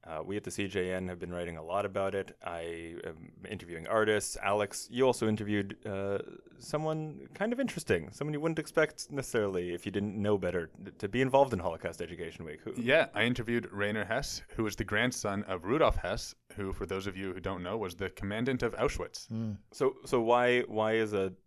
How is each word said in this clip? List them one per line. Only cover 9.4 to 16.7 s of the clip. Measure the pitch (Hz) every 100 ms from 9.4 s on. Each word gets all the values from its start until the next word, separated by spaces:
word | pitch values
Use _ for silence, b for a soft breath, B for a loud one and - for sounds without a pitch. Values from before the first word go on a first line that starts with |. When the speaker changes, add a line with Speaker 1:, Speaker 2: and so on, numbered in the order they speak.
| 104 92 90 85
Speaker 1:
if | -
you |
didn't | 98 101 101
know | 104 104
better, | 92 90 80 -
th-, | 98 -
to | 104
be | 117
involved | 131 131 139
in | 107
Holocaust | 90 82 90 82
Education | 85 85 82 80 82
Week. | 76
Who? | 110 123
Speaker 2:
Yeah, | 120 147 139
I | - 113
interviewed | 123 113 117 110
Rainer | 101 101 107
Hess, | 95 117 147 - - -
who | 110
is | 95
the |
grandson | 107 104 123 123 107 98
of | 98 92 87
Rudolf | 143 139 -
Hess, | 87 107 - - _ -
who, | 98